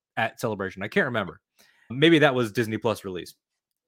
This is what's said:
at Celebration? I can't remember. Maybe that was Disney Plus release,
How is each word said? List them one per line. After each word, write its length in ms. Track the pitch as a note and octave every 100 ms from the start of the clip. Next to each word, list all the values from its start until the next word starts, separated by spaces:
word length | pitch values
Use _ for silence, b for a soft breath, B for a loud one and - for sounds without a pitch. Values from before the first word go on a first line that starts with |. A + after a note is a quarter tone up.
| _ -
at 240 | A2+ -
Celebration? 420 | A#2+ G2+ F#2+ F#2+
I 60 | G#2
can't 160 | G3+
remember. 360 | D3 A#2 F2+ - _ _ b b b
Maybe 300 | B2 D#3+ D#3+
that 140 | D3
was 180 | B2+ A2+
Disney 260 | G#2 A2 A2
Plus 260 | A#2 G2+
release, 300 | G2 F2+ - - _ _ _ _